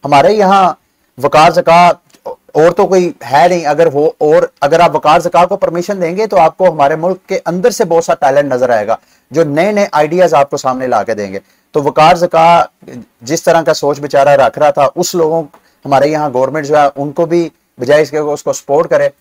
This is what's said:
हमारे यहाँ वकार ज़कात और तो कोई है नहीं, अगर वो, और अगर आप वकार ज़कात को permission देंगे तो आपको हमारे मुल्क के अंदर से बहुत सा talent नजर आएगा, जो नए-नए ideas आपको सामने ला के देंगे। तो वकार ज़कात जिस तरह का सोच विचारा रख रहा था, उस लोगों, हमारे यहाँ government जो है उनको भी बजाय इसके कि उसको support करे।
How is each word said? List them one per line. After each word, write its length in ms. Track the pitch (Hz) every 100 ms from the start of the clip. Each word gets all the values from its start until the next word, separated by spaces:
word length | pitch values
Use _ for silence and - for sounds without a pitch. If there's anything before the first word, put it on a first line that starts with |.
हमारे 300 | 139 139 160
यहाँ 440 | 214 190 196 185 - _ _ _ -
वकार 340 | 135 156 165
ज़कात 480 | 170 170 170 175 160 _ _ - - _ 151
और 160 | 165
तो 120 | 175 190
कोई 280 | 185 175 -
है 240 | - 143 175
नहीं, 160 | 180
अगर 240 | 147 147 165
वो, 280 | 139 156 -
और 300 | 151 165 170 _
अगर 180 | 143 165
आप 140 | 170 151
वकार 240 | 151 165
ज़कात 280 | 170 170 180
को 80 | 196
permission 440 | 185 165 175 196
देंगे 260 | 170 180 220
तो 100 | 202
आपको 340 | 160 - 185
हमारे 260 | 156 139 160
मुल्क 220 | 175 185 _
के 80 | 190
अंदर 340 | - 175 190
से 140 | -
बहुत 200 | 196 170
सा 100 | 170
talent 380 | 170 139 139 147
नजर 180 | 127 127
आएगा, 280 | 117 104 110 _ _ _
जो 120 | 139
नए-नए 440 | 160 143 190 208 202
ideas 400 | 151 151 175 180
आपको 220 | 156 139 147
सामने 300 | 131 127 131
ला 160 | 117
के 120 | 95
देंगे। 260 | 101 101 95 _ _ _
तो 80 | 156
वकार 340 | 139 135 156 175
ज़कात 540 | 170 160 165 170 151 _ - 127 107 _
जिस 200 | 113 101
तरह 180 | - 165
का 100 | 160
सोच 280 | 156 143 143
विचारा 340 | 143 143 139
रख 240 | 143 127 -
रहा 120 | 147
था, 160 | 143 135
उस 280 | - 175
लोगों, 300 | 180 156 165 147 _ _ _
हमारे 260 | 139 135 143
यहाँ 220 | 156 151
government 340 | 123 131 147 143
जो 100 | 151
है 120 | 143
उनको 380 | - 143 139 165
भी 260 | 175 165 _ _ _
बजाय 220 | 123 147
इसके 140 | 143 151
कि 60 |
उसको 300 | 151 139 -
support 380 | 131 - 143 170
करे। 200 | 156 143 _